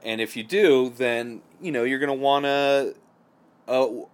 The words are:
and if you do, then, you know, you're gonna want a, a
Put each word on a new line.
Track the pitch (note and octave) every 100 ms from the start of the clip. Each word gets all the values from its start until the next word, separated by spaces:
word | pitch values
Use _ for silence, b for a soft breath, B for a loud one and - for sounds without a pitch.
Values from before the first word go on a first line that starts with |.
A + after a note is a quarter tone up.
and | A2+ A2
if | A2 -
you |
do, | A2+ F#3+ G3 C3+ B2+
then, | A#2+ B2+ A#2 A#2+ A#2 - _
you | F3
know, | C3+
you're | A#2+ C3
gonna | C#3+
want | C3+ C#3 C#3+
a, | C#3+ C#3 C#3 C#3 A#2+ - _ _ _ _ _ _ -
a | B2+ C3 G2 D2+